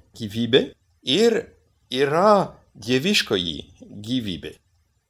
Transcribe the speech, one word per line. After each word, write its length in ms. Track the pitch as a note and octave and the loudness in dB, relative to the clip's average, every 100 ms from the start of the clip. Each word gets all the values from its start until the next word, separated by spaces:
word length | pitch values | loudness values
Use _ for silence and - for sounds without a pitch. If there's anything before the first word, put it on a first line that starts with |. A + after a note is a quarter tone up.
| _ | _
gyvybė 540 | - A2 A2 A#2 C3 B3+ - _ _ - | -12 -8 -4 2 2 2 -10 _ _ -2
ir 320 | D#3 A#3 G3+ - _ _ _ - | 2 2 2 -6 _ _ _ -8
yra 640 | B2+ C#3 D#3 G#3 G3+ D#3 - _ | -2 0 4 4 4 2 -8 _
dieviškoji 840 | - G#2+ B2+ E3+ G#3 - G2+ F2 C#2+ - - - G#2 | -12 -2 0 2 0 0 -2 -2 -8 -12 -20 -20 -14
gyvybė, 540 | G#2+ B2+ G#2 E2 - - _ _ _ _ | -6 -4 -4 -8 -10 -16 _ _ _ _